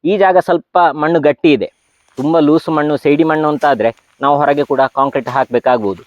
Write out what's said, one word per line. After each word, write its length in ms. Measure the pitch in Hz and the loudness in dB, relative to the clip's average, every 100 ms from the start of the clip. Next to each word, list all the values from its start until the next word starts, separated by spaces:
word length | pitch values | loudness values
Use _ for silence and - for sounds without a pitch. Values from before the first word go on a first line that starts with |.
ಈ 100 | 156 202 | -2 2
ಜಾಗ 160 | 196 185 170 | 2 2 0
ಸ್ವಲ್ಪ 300 | 175 - 180 170 143 | -4 -2 0 0 0
ಮಣ್ಣು 180 | 151 170 147 | -2 2 0
ಗಟ್ಟಿ 240 | 143 165 135 | 2 2 0
ಇದೆ, 100 | 92 _ _ _ _ - | -2 _ _ _ _ -8
ತುಂಬಾ 200 | 139 165 147 | -2 0 2
ಲೂಸು 220 | 160 - 156 | 0 0 -4
ಮಣ್ಣು, 160 | 151 143 | -2 -2
ಸೇಡಿ 220 | 151 143 160 | 0 0 0
ಮಣ್ಣು 160 | 156 151 | 0 -2
ಅಂತ 120 | 151 147 | -2 -2
ಆದ್ರೆ 160 | 131 110 - _ _ | 0 -2 -4 _ _
ನಾವು 120 | 135 143 | -2 0
ಹೊರಗೆ 220 | 143 143 143 | 0 -2 -2
ಕೂಡ 100 | 131 131 - | 0 -2 0
ಕಾಂಕ್ರೀಟ್ 300 | 139 135 120 131 | -2 -2 -4 -4
ಹಾಕ್ಬೇಕಾಗ್ಬೋದು. 680 | 131 123 131 123 104 95 | -2 -2 0 -2 -2 -8